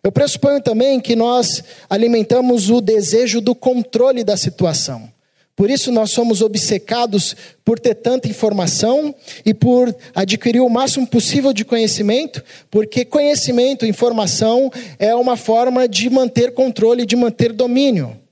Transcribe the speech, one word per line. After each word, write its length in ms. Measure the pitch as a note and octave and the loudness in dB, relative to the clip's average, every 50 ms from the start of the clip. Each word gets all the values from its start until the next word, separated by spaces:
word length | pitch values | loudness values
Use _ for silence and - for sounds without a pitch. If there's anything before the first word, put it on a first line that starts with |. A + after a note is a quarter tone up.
| - | -2
Eu 80 | G3+ | 0
pressuponho 480 | G3+ - C#4+ C#4+ - - - C#4 C#4+ C#4+ | 2 2 0 0 0 0 2 2 2 2
também 380 | C#4 B3+ A3 A3 B3 C#4 C4+ B3+ | 0 0 0 2 2 2 2 0
que 160 | - - A#3+ | 0 0 0
nós 480 | A3+ A3+ A#3+ B3 B3 A#3 - - - - - - - - _ | 2 2 2 2 0 0 0 -4 -8 -10 -14 -20 -20 -8 _
alimentamos 800 | F#3+ G3+ A3+ A#3+ A#3 A3+ G#3 A3 A#3+ B3 B3+ B3+ B3 A#3 F#3+ G3 | 0 0 2 2 2 0 0 0 0 0 2 2 2 2 2 2
o 120 | A#3 A#3+ | 2 2
desejo 580 | G#3 F#3 A3 G#3+ G3 D3+ F#3+ A3+ B3+ A3+ G3 A#3 | 2 2 0 0 0 2 0 0 0 0 -2 -2
do 160 | G3+ B3 A#3+ | 0 0 -2
controle 640 | B3 - C4 B3+ B3 A3+ - - A#3 B3 C4+ C4 A#3+ | 0 0 0 0 0 -4 -4 0 2 2 2 2 0
da 140 | A3+ G3 G#3 | 0 -2 -2
situação. 800 | - - - - - F3+ E3+ D3 - - - C3+ A#2 A2 A#2 _ _ _ _ _ _ _ _ _ | -2 -2 -6 -2 -2 -2 -2 0 -2 -6 -6 -10 -12 -14 -20 _ _ _ _ _ _ _ _ _
Por 140 | - G3 G#3+ | 0 0 2
isso 200 | C#4 C4+ - B3+ | 2 -2 0 0
nós 220 | A#3+ A3 A3 G3+ | 0 0 0 0
somos 300 | - A#3+ A#3 A#3 A3 F#3 | 0 0 0 0 2 2
obcecados 920 | A3+ G#3+ G#3 G#3+ - - A3 F#3+ - - A3+ A#3+ A#3+ A#3 G3+ G3+ - - - - - - _ _ _ | 0 0 0 -2 -2 -2 -4 -4 -4 -4 -2 -2 -2 0 0 -2 -2 -2 -8 -12 -20 -20 _ _ _
por 160 | - A#3 A#3 | -2 -2 0
ter 160 | - B3 G#3+ | 0 -2 -2
tanta 320 | - - A#3 B3+ B3+ B3+ | 0 -2 -2 -2 -2 -4
informação 880 | A#3 G3+ - - G#3+ G#3 G3 F3 E3+ D#3+ D#3+ G#3+ A3+ B3+ D4 D4+ D4 C#4 _ _ - - - _ | -6 -4 -2 -2 -2 0 0 -2 -2 -2 0 0 0 0 0 0 -4 -8 _ _ -20 -20 -4 _
e 80 | A3 G#3+ | -2 0
por 420 | A3 - B3 B3 B3 B3 A#3+ - - - - - | 2 2 2 4 4 2 0 -2 -8 -16 -10 -6
adquirir 460 | F3+ G3 F#3+ G3+ - - A#3+ A3 A#3+ | -4 -4 -2 -4 -2 -2 0 2 2
o 100 | B3+ B3 | 2 2
máximo 380 | A3+ B3 C4+ C4 - C#4 B3+ | 2 0 0 0 -2 -4 -4
possível 460 | - - A#3+ - - - C#4 C4 C#4 B3 | 0 0 0 0 0 -2 0 0 0 0
de 100 | G3+ G#3+ | -2 -4
conhecimento, 800 | - A#3+ A3+ A3+ G3+ - - G#3+ G3+ A3 C4 D#4+ D#4 - - - - - - _ _ | -2 -2 -2 0 -2 -2 -2 -2 0 0 0 -2 -6 -12 -16 -18 -18 -20 -20 _ _
porque 360 | - G#3+ G#3+ G#3+ - B3 B3 | 0 0 0 0 -4 -4 -4
conhecimento, 800 | A#3+ - D4 D4 D4 D4 C#4+ - - B3 A#3+ B3 C4+ C#4 - A#3 | 0 0 0 2 2 0 0 -2 -2 0 0 0 0 0 -2 -2
informação, 840 | A3 G3+ - A#3 A#3+ A#3 A3 G#3 E3 D#3 - A3 A3 A#3 B3 C4+ C4 - B3+ A#3+ F#3+ C#3+ _ | -4 -2 0 0 0 0 -2 -2 -2 -2 0 0 0 2 2 0 -2 -4 -10 -18 -18 -8 _
é 160 | G3 G#3+ A#3 | 0 0 0
uma 220 | A#3+ B3 B3+ B3 | 2 0 0 -2
forma 500 | - - - A3+ A3+ B3 C4 B3+ B3+ B3+ | -2 -2 0 0 2 2 0 0 0 0
de 220 | A#3+ G3 F#3 A3 B3 | 0 -2 -2 -2 0
manter 440 | B3+ C4 B3+ A#3+ - A3+ A#3+ B3 - | 0 0 0 0 0 0 -2 0 0
controle, 520 | - C4 B3+ - - G#3+ A3+ A#3+ B3 A#3+ | 0 -2 -2 0 0 2 2 2 0 0
de 100 | F#3+ A3+ | -2 0
manter 380 | B3 A#3+ A#3 A3+ - A#3+ A#3 A3+ | 0 0 -2 0 0 -2 -2 0
domínio. 680 | G#3+ B3+ B3 A#3+ C4 C#4+ C#4 A3+ F3 C3+ A#2 A2+ - _ _ | -2 -2 0 0 2 2 2 0 0 -4 -6 -10 -18 _ _